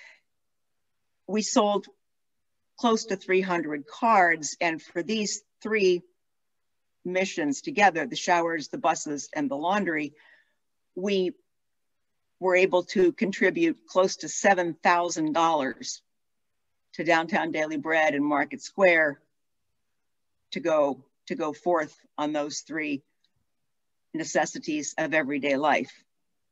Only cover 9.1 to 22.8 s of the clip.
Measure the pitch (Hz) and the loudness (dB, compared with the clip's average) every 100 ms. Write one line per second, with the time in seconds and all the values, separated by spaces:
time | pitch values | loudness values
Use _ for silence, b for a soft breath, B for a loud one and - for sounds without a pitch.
9.1 | 143 - 156 139 139 170 202 175 156 147 | -8 -8 -6 -4 -2 -2 0 0 -2 -4
10.1 | b b b b b _ _ _ 185 202 | b b b b b _ _ _ -6 -2
11.1 | 196 180 - _ _ _ _ _ _ _ | 0 -2 -6 _ _ _ _ _ _ _
12.1 | _ _ - 185 180 185 180 175 190 180 | _ _ -4 2 4 4 2 0 2 2
13.1 | - 185 - 185 165 165 - - 185 185 | 2 -2 2 2 2 0 -2 -2 2 2
14.1 | - 151 - 202 185 175 156 190 175 175 | 0 -10 0 2 4 0 0 2 2 0
15.1 | 160 156 170 165 156 131 - - - _ | -2 -2 2 2 2 -2 -6 -12 -14 _
16.1 | _ _ _ _ _ _ _ _ - 160 | _ _ _ _ _ _ _ _ -4 2
17.1 | 165 165 170 165 151 156 151 160 160 156 | 2 2 -2 -2 -2 -4 -4 -2 2 2
18.1 | 143 147 143 151 139 - - 185 165 151 | 0 0 0 -2 -8 -8 4 4 6 2
19.1 | 139 _ _ _ _ _ _ _ _ _ | -2 _ _ _ _ _ _ _ _ _
20.1 | _ _ _ _ 143 160 156 143 131 - | _ _ _ _ -6 0 2 2 -2 -12
21.1 | _ - 135 156 147 175 165 151 - _ | _ -10 -6 -6 -4 0 0 0 -10 _
22.1 | - 151 151 294 247 - - | -6 -4 -2 -4 -8 -10 -8